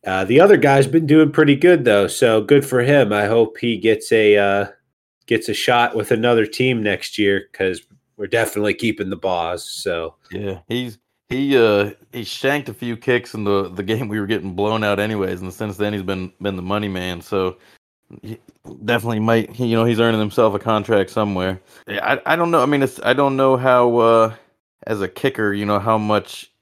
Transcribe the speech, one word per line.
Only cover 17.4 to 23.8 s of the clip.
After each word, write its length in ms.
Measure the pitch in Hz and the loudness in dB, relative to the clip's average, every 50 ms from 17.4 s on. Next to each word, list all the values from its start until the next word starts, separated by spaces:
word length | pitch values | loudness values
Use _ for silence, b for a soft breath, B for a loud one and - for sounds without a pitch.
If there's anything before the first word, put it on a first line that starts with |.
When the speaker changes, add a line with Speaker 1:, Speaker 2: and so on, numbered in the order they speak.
| 95 92 90 b b b b b _ _ _ _ _ _ - - | -2 -4 -6 b b b b b _ _ _ _ _ _ -20 -20
Speaker 2:
he 200 | - 107 110 - _ - _ _ _ - - - 107 | -16 -16 -18 -18 _ -20 _ _ _ -20 -20 -12 -4
definitely 360 | 107 120 117 - 117 113 107 | -4 -4 -2 -2 -4 -4 -2
might, 300 | 107 113 117 113 107 - | 0 2 2 2 0 -2
he, 160 | - 117 123 | -6 -4 -2
you 100 | 117 113 | 0 2
know, 80 | 113 113 | 2 2
he's 160 | 120 117 107 | 2 2 2
earning 180 | 117 117 113 107 | 2 2 2 0
himself 380 | 107 104 - - 113 110 98 | -2 -2 2 2 2 2 2
a 20 | 101 | 0
contract 520 | - 117 110 107 98 - 113 101 95 - | -2 -2 -2 -2 0 0 0 0 0 0
somewhere. 500 | - 113 107 101 98 92 90 95 92 92 b b b b b | -2 -4 -2 -2 -2 -4 -4 -4 -6 -8 b b b b b
Yeah, 320 | - 101 101 - 104 135 147 - | -10 -8 -6 -2 -2 -2 -2 0
I, 60 | - | -2
I 40 | 156 | 0
don't 140 | 170 170 170 | 0 0 0
know. 120 | 170 156 | 2 2
I 40 | 127 | 2
mean, 160 | 147 147 139 | 2 2 0
it's, 160 | 139 135 - - - | 0 -2 -4 -4 -2
I 80 | 110 | -2
don't 240 | 127 135 143 139 135 | 0 2 0 0 0
know 200 | 135 135 135 131 | 2 2 2 2
how, 400 | 123 127 131 127 123 | 2 2 2 4 4